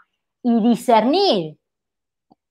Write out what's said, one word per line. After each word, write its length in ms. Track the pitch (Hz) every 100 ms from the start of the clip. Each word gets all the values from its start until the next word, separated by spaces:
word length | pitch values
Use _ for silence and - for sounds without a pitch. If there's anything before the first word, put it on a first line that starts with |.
| _ _ _ _
y 180 | 247 233
discernir 960 | 220 226 - 226 220 349 392 220 156 151 _ _ _ _ _ _ _ _ _